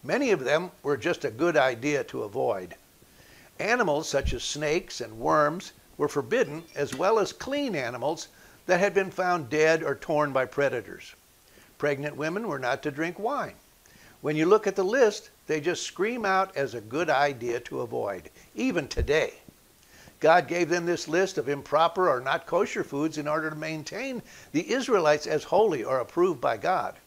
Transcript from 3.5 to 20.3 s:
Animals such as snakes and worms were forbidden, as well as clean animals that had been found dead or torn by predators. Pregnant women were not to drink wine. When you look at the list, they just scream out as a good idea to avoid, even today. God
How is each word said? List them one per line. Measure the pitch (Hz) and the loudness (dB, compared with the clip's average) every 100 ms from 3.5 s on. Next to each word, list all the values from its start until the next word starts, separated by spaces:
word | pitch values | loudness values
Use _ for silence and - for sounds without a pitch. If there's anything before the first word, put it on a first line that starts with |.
| _ | _
Animals | 190 240 202 147 156 | -2 2 2 0 0
such | 139 - | 0 0
as | 123 | -2
snakes | - 143 151 160 185 - | -6 -4 -2 -2 -4 -12
and | 113 110 | -12 -4
worms | 139 156 147 170 - - _ - | 2 4 4 0 -12 -20 _ -4
were | 143 | -2
forbidden, | 147 120 226 208 151 - - | -2 0 0 0 -4 -12 -6
as | 143 | -6
well | 131 180 220 | 0 2 2
as | 190 | 0
clean | - - 285 285 | -4 -6 -4 -2
animals | 170 120 123 139 - - - - - - | -2 -4 -4 -4 -4 -10 -18 -20 -18 0
that | 175 | 2
had | 202 | 4
been | 196 190 | 2 0
found | - 185 175 131 | -2 0 0 0
dead | 151 156 160 | 4 6 6
or | 151 139 | 2 -4
torn | - 151 147 | 0 2 2
by | 131 127 | 2 0
predators. | - 139 120 95 85 - - _ _ _ - - _ | 2 0 0 -6 -14 -18 -20 _ _ _ -20 -20 _
Pregnant | 147 139 147 123 | -2 0 -4 -4
women | 151 185 233 | -4 -4 -4
were | 143 | -4
not | 127 131 | -2 -2
to | 151 | -4
drink | 135 165 175 | -4 -6 -4
wine. | 214 277 190 - _ _ _ - - - | -4 -2 -6 -10 _ _ _ -20 -20 -8
When | 139 151 | -4 2
you | 160 | 6
look | 214 208 | 6 4
at | 190 | 0
the | |
list, | 185 247 233 202 - _ - | 0 6 4 4 -14 _ -4
they | 156 | -2
just | 147 170 | 0 -4
scream | - - 202 247 | -6 -4 -2 -2
out | 208 190 190 - | 0 0 0 -2
as | 135 | -4
a | 117 | -4
good | 107 135 151 | -6 -4 0
idea | 135 147 131 120 120 | 2 2 0 -4 -4
to | 123 135 | -4 -8
avoid, | 120 123 110 95 80 - - - | -6 -4 -4 -6 -10 -20 -18 -4
even | 254 175 135 | -2 -2 -4
today. | - 110 151 127 - - _ _ _ _ - - _ | -2 2 2 0 -6 -20 _ _ _ _ -20 -20 _
God | 151 | 6